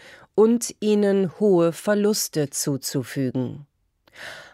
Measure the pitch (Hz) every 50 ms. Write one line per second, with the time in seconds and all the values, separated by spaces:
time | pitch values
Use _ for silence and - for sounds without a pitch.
0 | - - - - - _ _ 196 214 226 240 240 - - - - 208 214 208 208
1 | 202 202 196 196 190 160 - - 208 208 185 170 170 170 156 - - 208 208 208
2 | 202 208 214 - - - - 156 143 139 - - - 151 139 131 - - - 139
3 | 117 - - 139 131 127 120 131 123 117 - 147 143 - _ _ _ _ _ _
4 | _ _ _ - - - - - - -